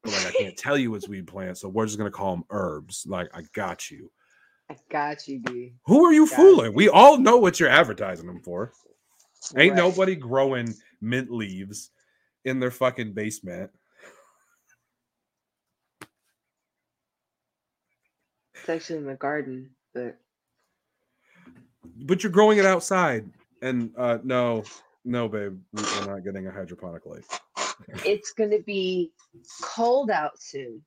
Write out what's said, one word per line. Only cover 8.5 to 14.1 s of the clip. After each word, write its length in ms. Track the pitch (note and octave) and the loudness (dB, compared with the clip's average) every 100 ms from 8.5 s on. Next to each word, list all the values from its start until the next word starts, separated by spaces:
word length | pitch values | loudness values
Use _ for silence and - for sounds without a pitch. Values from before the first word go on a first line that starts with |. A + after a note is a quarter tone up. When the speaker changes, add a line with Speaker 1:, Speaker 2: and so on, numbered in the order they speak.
| F2 A#2+ _ _ _ _ _ _ _ - B2+ | -8 -10 _ _ _ _ _ _ _ -8 4
Speaker 1:
Ain't 160 | E3 | 4
Speaker 2:
Right. 40 | F#3 | 6
Speaker 1:
nobody 380 | F3+ F3+ F#3+ F3+ | 2 2 -2 -2
growing 580 | B2 C3 C3+ C3 A#2 A2 _ _ | -2 0 0 0 -4 -10 _ _
mint 300 | G#2+ B2 B2 | -4 -4 -4
leaves 600 | A#2 G#2 F#2 G2 G#2 - _ _ _ _ _ C3 | -8 -8 -10 -14 -16 -20 _ _ _ _ _ -6
in 140 | C3 | -4
their 120 | B2+ | -4
fucking 420 | B2 B2+ A#2+ A2 | -2 -4 -2 -10
basement. 580 | G2+ G#2+ G#2+ F#2 F2 G2 _ _ _ - | -8 -8 -10 -14 -14 -14 _ _ _ -20